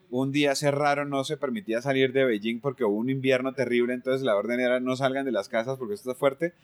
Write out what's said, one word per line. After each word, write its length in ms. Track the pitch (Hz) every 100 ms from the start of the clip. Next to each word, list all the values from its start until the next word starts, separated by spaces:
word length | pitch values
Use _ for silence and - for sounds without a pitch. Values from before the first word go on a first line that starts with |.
| _
Un 200 | 123 135
día 220 | 143 143
cerraron, 560 | 135 147 139 147 143 143
no 140 | 139
se 120 | 131 151
permitía 460 | 139 113 98 113
salir 300 | 135 135 131
de 120 | 131
Beijing 360 | 131 104 110 117
porque 240 | 139 123
hubo 120 | 110 104
un 140 | 123
invierno 420 | 135 131 127 131
terrible, 400 | 127 123 120 120
entonces 280 | 123 131 131
la 140 | 135 101
orden 240 | 110 123
era: 180 | 123 127
"No 160 | 127 127
salgan 280 | 135 135
de 80 | 135
las 160 | 107 101
casas 280 | 113 117 135
porque 180 | 117
esto 160 | 104 127
está 60 | 123
fuerte". 340 | 139 135 170 -